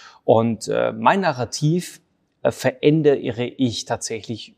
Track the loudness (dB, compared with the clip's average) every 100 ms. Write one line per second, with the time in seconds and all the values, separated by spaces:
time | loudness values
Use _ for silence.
0 | -20 -4 2 4 2 -2 -4 -2 -2 0
1 | 2 2 0 -2 -6 -2 0 0 -4 -14
2 | _ _ _ _ -4 -2 -2 0 2 4
3 | 4 2 0 -4 -6 -2 -2 -2 -6 -6
4 | -6 -10 -10 -12 -14